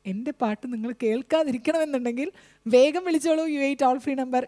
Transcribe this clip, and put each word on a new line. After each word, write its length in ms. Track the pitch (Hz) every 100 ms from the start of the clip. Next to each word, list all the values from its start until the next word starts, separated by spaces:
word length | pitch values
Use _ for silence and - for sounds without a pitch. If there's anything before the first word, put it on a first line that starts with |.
| 196
എൻ്റെ 280 | 190 262 294
പാട്ട് 320 | 226 208 254
നിങ്ങൾ 220 | 233 226 240
കേൾക്കാതിരിക്കണമെന്നുണ്ടെങ്കിൽ 1300 | 226 226 - 320 311 247 302 330 311 277 240 240 311 - - _ 226
വേഗം 380 | 247 277 311 370
വിളിച്ചോളൂ, 400 | 320 311 311 320
യു 140 | 294
എ 140 | 277
ടോൾ 240 | 277 262 254
ഫ്രീ 160 | 294
നമ്പർ 340 | 269 254 247